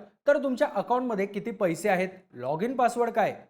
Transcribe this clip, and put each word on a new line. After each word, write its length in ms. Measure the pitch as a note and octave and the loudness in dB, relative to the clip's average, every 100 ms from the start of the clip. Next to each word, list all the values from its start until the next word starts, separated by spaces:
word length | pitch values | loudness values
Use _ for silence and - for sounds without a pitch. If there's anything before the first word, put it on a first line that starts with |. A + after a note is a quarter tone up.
| - _ - | -8 _ 2
तर 160 | C#4+ | 2
तुमच्या 260 | C4+ B3+ D4 | 2 0 0
अकाउंटमध्ये 520 | A#3 F#3 B3 B3+ G#3 G3 | 0 0 0 0 -2 -2
किती 240 | G3+ A3+ | -4 -8
पैसे 380 | F#3+ F#3+ E3 G#3 | -2 0 0 0
आहेत, 200 | F#3 F#3 - _ | 2 0 -6 _
लॉग 280 | B2 B2 D#3 | -8 -4 -2
इन 140 | A3+ C4 | -2 2
पासवर्ड 340 | A#3+ A#3+ A#3 | 2 2 0
काय, 300 | A3+ F3+ A2+ - | 2 0 -2 -12